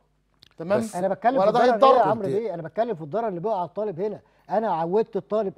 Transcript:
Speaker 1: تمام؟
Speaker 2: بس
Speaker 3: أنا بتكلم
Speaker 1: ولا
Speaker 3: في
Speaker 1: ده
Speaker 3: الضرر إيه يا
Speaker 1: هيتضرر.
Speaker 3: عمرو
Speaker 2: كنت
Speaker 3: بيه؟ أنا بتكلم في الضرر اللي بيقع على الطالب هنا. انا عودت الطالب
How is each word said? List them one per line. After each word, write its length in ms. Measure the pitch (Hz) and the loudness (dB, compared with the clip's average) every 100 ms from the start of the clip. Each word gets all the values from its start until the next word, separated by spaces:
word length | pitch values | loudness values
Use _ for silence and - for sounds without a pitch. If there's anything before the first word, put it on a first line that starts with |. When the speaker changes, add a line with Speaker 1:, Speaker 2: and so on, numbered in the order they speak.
| _ _ _ _ _ - | _ _ _ _ _ -12
Speaker 1:
تمام؟ 200 | 165 214 | -4 -2
Speaker 2:
بس 160 | 226 180 | -2 -4
Speaker 3:
أنا 120 | 190 | -4
بتكلم 280 | 190 226 269 | 0 0 2
Speaker 1:
ولا 120 | 247 | 4
Speaker 3:
في 60 | 233 | 4
Speaker 1:
ده 160 | 247 | 4
Speaker 3:
الضرر 160 | 226 262 | 6 6
إيه 60 | 254 | 6
يا 20 | |
Speaker 1:
هيتضرر. 120 | 196 | 4
Speaker 3:
عمرو 160 | 226 196 | 0 -2
Speaker 2:
كنت 100 | 135 | -4
Speaker 3:
بيه؟ 180 | 226 | -4
أنا 80 | 170 | -6
بتكلم 320 | 160 - 240 | -6 -4 -4
في 80 | 175 | -4
الضرر 260 | 156 196 226 | -6 -4 -4
اللي 120 | 175 | -4
بيقع 160 | 196 202 | -4 -4
على 80 | 175 | -4
الطالب 320 | - 214 160 | -6 -6 -4
هنا. 200 | 214 170 _ _ - | -6 -8 _ _ -4
انا 200 | 190 220 | -2 0
عودت 420 | 165 170 202 220 190 | -2 0 0 -2 -4
الطالب 360 | - 214 196 | -4 -4 -4